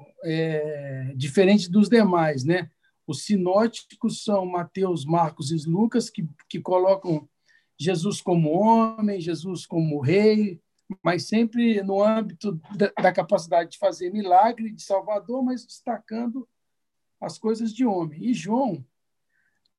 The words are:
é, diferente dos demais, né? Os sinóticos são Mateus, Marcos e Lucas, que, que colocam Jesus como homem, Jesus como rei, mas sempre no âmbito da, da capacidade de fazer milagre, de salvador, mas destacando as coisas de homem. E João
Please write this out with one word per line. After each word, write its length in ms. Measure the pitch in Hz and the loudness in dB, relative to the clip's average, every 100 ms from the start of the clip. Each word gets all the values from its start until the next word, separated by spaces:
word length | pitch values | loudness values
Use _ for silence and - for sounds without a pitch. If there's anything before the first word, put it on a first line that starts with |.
| 147 _ | -20 _
é, 880 | 165 160 160 156 151 147 139 131 131 135 | -4 -2 -2 -2 -4 -6 -8 -8 -8 -6
diferente 540 | 147 202 190 208 175 | -2 4 6 4 4
dos 200 | 202 202 | 2 6
demais, 540 | 233 196 175 156 139 | 6 6 4 2 0
né? 260 | 135 180 170 _ _ _ - | 0 -2 -2 _ _ _ -12
Os 180 | - | -10
sinóticos 1000 | - 202 180 196 233 - - - 226 - | -2 0 2 2 2 -2 -20 -6 -6 -4
são 220 | - 202 185 | -2 -2 0
Mateus, 600 | 180 170 190 190 165 139 | -4 -6 -4 -2 -2 0
Marcos 460 | 170 156 - 139 | 0 0 -2 -4
e 180 | 165 156 | -4 -2
Lucas, 400 | 180 226 240 226 | 0 2 0 -4
que, 180 | - 160 - _ | -8 -10 -10 _
que 100 | 175 | -10
colocam 680 | 139 180 185 190 180 151 - _ _ _ _ - | 0 2 2 2 0 -4 -4 _ _ _ _ -6
Jesus 400 | 156 180 202 - | -2 -2 -2 -4
como 320 | 190 170 151 | 0 2 2
homem, 720 | 170 220 226 226 226 208 196 | 2 4 4 2 -2 -4 -2
Jesus 440 | 165 151 185 170 - | -6 -8 -8 -10 -6
como 340 | 170 160 147 | -2 -2 -2
rei, 600 | 135 196 214 214 208 170 _ _ - 190 | 2 4 4 4 0 -4 _ _ -18 -6
mas 240 | - 175 - | -2 -2 0
sempre 540 | 214 233 233 233 208 | 0 0 2 2 2
no 180 | 190 196 | 0 2
âmbito 580 | 214 220 214 - 208 160 - 202 | 2 2 -4 -6 -8 -8 -10 -2
da, 160 | 202 - | -2 2
da 100 | 185 | 2
capacidade 600 | 185 180 190 165 175 170 | 2 0 -2 0 -2 -2
de 60 | - | -2
fazer 340 | 190 165 180 | -4 -2 -6
milagre, 600 | 214 190 185 226 226 220 | -4 4 6 6 0 -8
de 100 | 214 | -10
salvador, 600 | - 196 196 202 220 254 | -4 -4 -2 -6 -4 -4
mas 220 | 254 247 - | -4 -4 -10
destacando 840 | - 254 214 - 220 240 262 - _ _ _ _ _ _ - | -16 -10 -10 -8 -8 -6 -8 -14 _ _ _ _ _ _ -14
as 180 | 156 160 | -14 -6
coisas 360 | 220 226 226 | -4 -2 -4
de 120 | 220 247 | 0 0
homem. 380 | 185 160 156 | 0 -4 -6
E 100 | 220 | -4
João 520 | 185 170 240 262 147 - _ _ _ _ _ _ _ _ | -4 -2 0 0 -4 -10 _ _ _ _ _ _ _ _